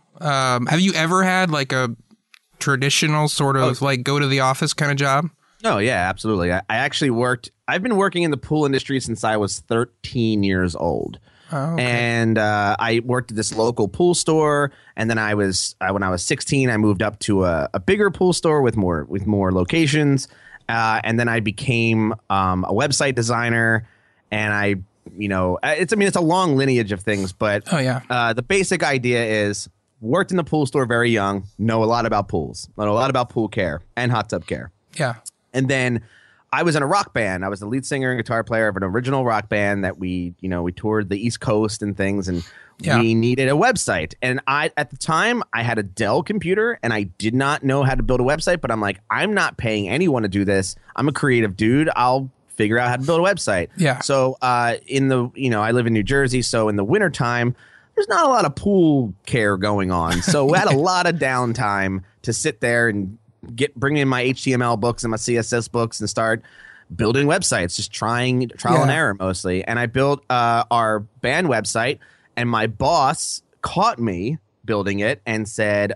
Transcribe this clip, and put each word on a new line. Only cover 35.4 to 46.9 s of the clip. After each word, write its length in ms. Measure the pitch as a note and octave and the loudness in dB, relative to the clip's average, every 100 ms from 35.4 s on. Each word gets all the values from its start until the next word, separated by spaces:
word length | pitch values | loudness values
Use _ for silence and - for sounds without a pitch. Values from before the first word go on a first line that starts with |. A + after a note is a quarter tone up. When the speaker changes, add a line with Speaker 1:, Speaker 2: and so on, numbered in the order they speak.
| _ | _
Speaker 2:
And 140 | C3 C3 | -2 0
then 340 | C3+ B2+ A#2 - - _ _ _ | 0 0 -2 -6 -20 _ _ _
I 80 | C3+ | 0
was 140 | E3+ D3+ | 2 2
in 80 | |
a 40 | C#3 | 2
rock 260 | G3 - | 0 0
band. 300 | C3 G#2 F#2 | -2 -2 -2
I 40 | F#2+ | -4
was 120 | G2 | -6
the 40 | G#2 | -6
lead 200 | C3 C3 | -6 -4
singer 240 | C#3+ C3 | -2 -2
and 80 | B2+ | -2
guitar 240 | A2+ A2+ | -2 -4
player 240 | A2 A2+ A2 | -2 0 0
of 100 | F#2+ | 0
an 60 | |
original 420 | F#2+ G#2+ B2+ C#3 B2 | -2 -2 -2 0 0
rock 240 | A2 G#2 | -2 -2
band 340 | G#2 G2+ G2+ | -2 0 0
that 140 | F#2 F#2 | -2 -4
we, 380 | F#2+ F2+ F2 F2 | -6 -4 -6 -8
you 80 | F#2 | -6
know, 120 | F2 | -4
we 100 | F2 | -4
toured 380 | F2+ G#2+ G#2+ G2 | -4 -2 -2 -2
the 80 | G2 | -4
East 220 | A#2 - | -4 -4
Coast 420 | - G#2+ A2 - | -2 0 0 -2
and 160 | G#2 F#2+ | -6 -2
things, 300 | G2 G2+ F2+ | -2 -2 -4
and 160 | F2 D#2+ - - - | -6 -8 -16 -20 -8
Speaker 1:
Yeah. 200 | E3 B2+ | 0 2
Speaker 2:
we 120 | A2+ A2+ | 2 2
needed 340 | A#2+ B2 C3+ | 2 2 0
a 40 | |
website. 600 | D3 A#3 A3 - F#2 D#2+ - | 2 2 0 -2 -2 -4 -4
And 180 | B2+ C3 - | -4 -2 -2
I, 240 | C#3+ D#3+ - | -2 -2 -2
at 120 | D3 | -6
the 60 | C3+ | -6
time, 460 | - D#3+ G#3+ A#3+ - | -2 2 2 0 -2
I 100 | A#2 | -4
had 140 | A#2 A2+ | -2 -2
a 40 | |
Dell 380 | G2+ F#2+ G#2 C3+ | -4 -2 0 0
computer, 560 | D3 G#3 D#3+ F#3+ A3+ - | -2 -4 -2 0 0 -2
and 120 | A#2 | -2